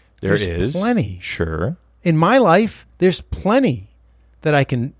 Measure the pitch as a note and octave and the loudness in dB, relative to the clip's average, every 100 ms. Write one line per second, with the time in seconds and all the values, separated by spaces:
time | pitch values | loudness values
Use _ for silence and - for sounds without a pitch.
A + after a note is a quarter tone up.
0 | _ _ F#2+ - F#2+ E2+ G#2+ E3+ A3+ A#3 | _ _ -2 0 0 -2 -2 -2 0 0
1 | G2 F#2 - - D#2+ D#2+ G2+ F3 _ _ | -2 -8 -10 -6 -4 -2 -4 -6 _ _
2 | F3 D#3 F3 C4 G3+ F3+ A3+ - - - | 0 2 4 4 4 4 2 -4 -18 0
3 | F#3 - - - F#3+ B3+ A#3+ A2+ G2 _ | 0 0 -6 -6 0 2 2 -2 -10 _
4 | _ _ _ _ D#3 D3 C3 B2 C3 | _ _ _ _ 0 0 0 -2 -4